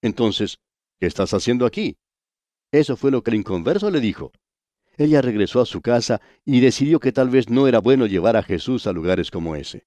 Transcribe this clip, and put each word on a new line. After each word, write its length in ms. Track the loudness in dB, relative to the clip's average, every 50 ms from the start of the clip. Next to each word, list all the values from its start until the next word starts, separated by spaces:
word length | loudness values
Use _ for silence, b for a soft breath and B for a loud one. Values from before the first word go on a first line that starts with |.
"Entonces, 600 | -4 -4 -2 0 0 0 0 -2 -4 -6 -6 _ _ _ _ _ _ _ _ _
¿qué 80 | -4
estás 280 | -4 -2 -2 -2 -2 -2
haciendo 320 | -2 0 0 0 0 0
aquí?" 320 | 0 -2 -2 -6 -6 -6 _ _ _ _ _ _ _ _ _ _ _ _ _ _ _
Eso 260 | 0 0 2 2 -2
fue 140 | -2 0 0
lo 120 | 0 0
que 80 | -2 -2
el 60 | -2
inconverso 540 | -2 -2 -2 -6 -4 -2 -2 -2 -2 -2 -2
le 100 | -2 0
dijo. 320 | -2 -2 -4 -6 -12 -16 _ _ _ _ _ _ _ _ _ _ _ _ _
Ella 240 | -2 0 2 4 4
regresó 400 | 2 2 0 0 -2 0 2 0
a 60 | 0
su 160 | 0 -2 -8
casa 380 | -2 0 0 0 0 0 -4 -4 b b b b b
y 160 | 2 2 4
decidió 400 | 4 4 4 2 0 2 2 2
que 120 | 2 0
tal 160 | 0 0 0 2
vez 220 | 2 2 2 2
no 160 | 2 2 2
era 140 | 4 4 4
bueno 260 | 4 4 4 4 2
llevar 300 | 0 0 0 2 2 2
a 60 | 2
Jesús 440 | 0 -2 -6 -6 -4 -4 -6 -4 -4
a 60 | -6
lugares 380 | -6 -4 -2 0 0 0 -2 -4
como 260 | -6 -8 -6 -6 -6
ese. 280 | -8 -10 -12 -16 -20 _